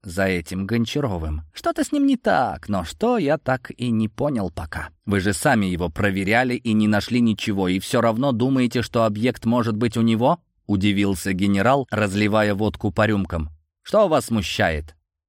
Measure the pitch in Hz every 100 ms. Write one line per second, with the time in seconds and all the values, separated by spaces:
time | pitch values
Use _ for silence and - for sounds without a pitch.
0 | 104 87 95 90 - 95 98 117 113 147
1 | 139 90 78 78 - - 339 339 294 294
2 | 277 262 220 175 120 69 - 98 82 -
3 | 233 247 139 156 - 127 - - 123 110
4 | 110 - 143 127 95 - - - - _
5 | - 101 92 98 151 120 95 87 87 -
6 | 101 95 98 113 127 123 120 107 107 104
7 | - 120 117 107 - 98 92 95 - 123
8 | 117 110 139 117 127 135 123 123 113 117
9 | 113 104 123 117 113 120 117 107 117 117
10 | 113 110 127 170 _ _ - 101 104 98
11 | 98 95 98 92 101 98 101 139 127 104
12 | 104 98 104 107 104 98 107 - 107 -
13 | 107 104 92 85 78 - _ _ - 208
14 | 202 151 - 113 92 - 95 78 73 -
15 | _ _